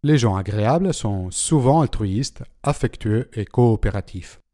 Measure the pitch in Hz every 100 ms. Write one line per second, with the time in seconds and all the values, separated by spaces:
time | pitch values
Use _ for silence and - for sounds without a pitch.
0 | 143 147 117 95 95 101 107 156 190 156
1 | 110 98 90 - - 156 127 151 147 -
2 | 104 98 139 - - _ - 147 127 -
3 | 110 110 131 - 101 - 120 110 104 98
4 | - 92 - - _